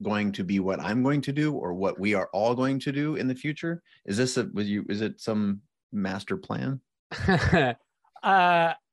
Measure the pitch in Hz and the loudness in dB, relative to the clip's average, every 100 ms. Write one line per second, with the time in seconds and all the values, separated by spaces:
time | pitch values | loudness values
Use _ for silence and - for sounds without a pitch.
0 | 107 104 104 98 92 98 92 85 82 120 | -4 -2 -2 -2 -2 0 0 -2 -2 0
1 | 131 147 139 143 151 143 90 90 101 - | 2 0 -2 -2 -2 -2 -4 -2 -2 0
2 | 101 101 87 95 113 123 131 135 147 139 | 0 0 0 0 0 2 0 0 -2 -2
3 | 151 151 127 127 147 147 170 170 _ _ | -2 -2 -2 -2 -6 -6 -6 -8 _ _
4 | - 101 127 127 101 98 104 101 - 104 | -4 0 0 0 -2 -2 -2 -2 -2 -2
5 | 107 - - 107 104 101 _ _ _ 104 | -4 -6 -4 0 0 -2 _ _ _ -4
6 | 95 98 - 95 - 110 127 135 _ _ | -4 -4 -6 -8 -6 -4 -4 -4 _ _
7 | - - - 180 - 175 131 117 _ _ | -14 -4 2 2 4 4 2 0 _ _
8 | _ - 214 190 180 170 165 - _ | _ -4 4 6 6 6 4 0 _